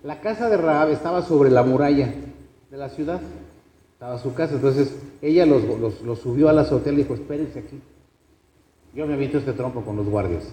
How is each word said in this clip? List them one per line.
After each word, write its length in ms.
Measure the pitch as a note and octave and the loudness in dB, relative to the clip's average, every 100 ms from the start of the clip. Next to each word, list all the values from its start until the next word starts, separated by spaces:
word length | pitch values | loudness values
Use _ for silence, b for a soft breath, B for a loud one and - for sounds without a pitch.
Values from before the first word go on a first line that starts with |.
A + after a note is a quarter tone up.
La 160 | C#3+ D3+ | -12 -8
casa 280 | G#3+ A3 A#3+ | -8 -4 0
de 80 | G3 | 2
Rahab 320 | E3 D3 D#3 | 2 2 2
estaba 300 | D3+ E3+ F3+ | 0 -2 -2
sobre 300 | F3 D3+ C3+ | 2 4 6
la 120 | B2+ | 6
muralla 500 | B2+ C3 C#3+ C#3+ B2+ - - - - _ _ | 6 2 4 2 0 -6 -14 -18 -20 _ _
de 60 | C3+ | -14
la 100 | C#3 | -12
ciudad. 320 | - D3+ F3 D#3+ - - _ _ _ _ | -8 -6 -6 -10 -16 -20 _ _ _ _
Estaba 260 | _ A#2+ A#2+ | _ -12 -8
su 140 | C3+ | -8
casa, 220 | A#2+ D#3+ | -4 -4
entonces 420 | C#3 C#3 C3+ C3+ - - - | 0 0 2 -2 -4 -18 -6
ella 240 | D3+ E3 | 0 4
los, 180 | D#3+ C3+ | 4 4
los, 360 | G#2+ A2 A2+ - | 2 -2 -4 -4
los 180 | A#2 A2+ | -8 -6
subió 300 | B2+ B2 D#3 | -4 4 6
a 40 | |
la 80 | D#3 | 6
azotea 300 | C#3+ C3+ D3 | 4 0 0
y 40 | C#3+ | 0
le 60 | |
dijo, 120 | C#3 | 0
"Espérense 440 | A2 - D3 C#3+ B2+ | -4 -6 -8 -8 -10
aquí. 200 | - C3+ _ _ _ _ _ _ _ _ _ _ _ | -16 -20 _ _ _ _ _ _ _ _ _ _ _
Yo 120 | C3 D3+ | -8 -4
me 80 | |
evito 220 | C#3+ C3+ D3 | -2 -2 -2
este 160 | C3 | -2
trompo 300 | A2 B2+ A#2+ | -4 -6 -6
con 140 | G#2+ G#2 | -8 -6
los 100 | G2+ | -2
guardias" 380 | G#2 F#2 E2+ - | -2 -2 -4 -8